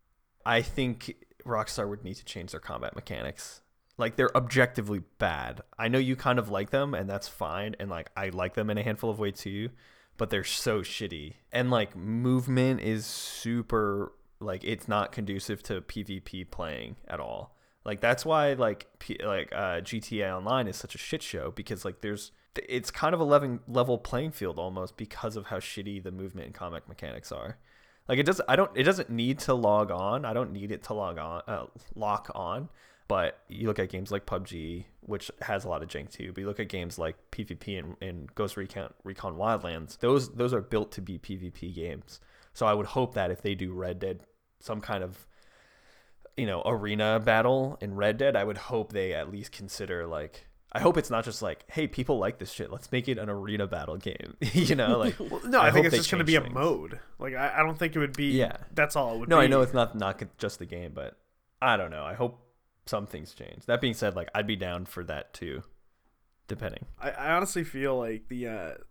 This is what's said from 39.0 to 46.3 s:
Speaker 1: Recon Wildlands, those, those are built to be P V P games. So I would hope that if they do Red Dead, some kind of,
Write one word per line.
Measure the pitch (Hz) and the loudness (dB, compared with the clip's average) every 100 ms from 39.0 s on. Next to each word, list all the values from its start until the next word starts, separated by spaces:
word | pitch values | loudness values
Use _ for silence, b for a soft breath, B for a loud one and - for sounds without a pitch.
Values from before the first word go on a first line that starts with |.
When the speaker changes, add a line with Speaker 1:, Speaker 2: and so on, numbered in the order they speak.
Speaker 1:
Recon | 95 95 98 80 | -12 -8 -8 -2
Wildlands, | 107 107 87 80 78 - | 0 0 -2 -8 -10 -2
those, | 120 139 127 | 4 4 2
those | 117 123 120 | -2 0 0
are | |
built | 101 110 104 | 0 -2 -2
to | - | -6
be | 95 85 | -10 -10
P | - 95 | -10 -10
V | 90 | -10
P | - 85 | -12 -10
games. | 80 85 71 - - b b b - | -8 -8 -8 -14 -20 b b b 0
So | 110 | 2
I | |
would | 104 104 | 4 2
hope | 131 123 | 0 0
that | 107 90 | 0 -2
if | 90 | -2
they | 104 | -2
do | 95 92 | -2 -4
Red | 92 90 90 | -4 -4 -4
Dead, | 95 92 - _ _ _ | -4 -6 -10 _ _ _
some | - 107 | -8 -6
kind | 104 101 | -4 -4
of, | 92 92 - b b b b b b b b b - | -4 -10 -20 b b b b b b b b b -12